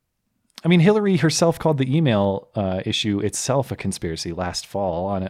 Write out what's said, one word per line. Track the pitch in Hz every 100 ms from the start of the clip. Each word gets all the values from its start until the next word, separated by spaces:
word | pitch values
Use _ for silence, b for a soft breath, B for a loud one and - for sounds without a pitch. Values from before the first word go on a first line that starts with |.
| _ _ _ _ _ - 165
I |
mean, | 180
Hillary | 180 214 202 165
herself | 160 - 170 -
called | 160 139
the | 127 156
email, | 143 104 101 95 - 110
uh, | 95 95 110
issue | - 107 101
itself | 104 - - 135 123
a | -
conspiracy | 98 - 87 80 87
last | 85 90 - -
fall | 98 95 85 95
on, | 98